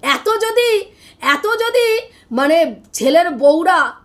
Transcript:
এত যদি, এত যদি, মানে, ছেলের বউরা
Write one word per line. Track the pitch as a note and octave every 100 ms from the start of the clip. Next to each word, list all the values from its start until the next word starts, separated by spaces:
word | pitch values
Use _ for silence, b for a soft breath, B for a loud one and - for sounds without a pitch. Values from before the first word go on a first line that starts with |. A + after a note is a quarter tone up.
এত | C4+ C#4 -
যদি, | A4 G#4+ G#4+ A#4+ G#4+ G4 b b b
এত | B3+ C#4+ G#4
যদি, | A4+ A#4 B4 A#4 A4 - b b
মানে, | A#3 C#4 D#4+ D#4 G#3 -
ছেলের | - A#3+ D#4 F4
বউরা | C4 C#4+ D#4 E4+ F4 E4+ -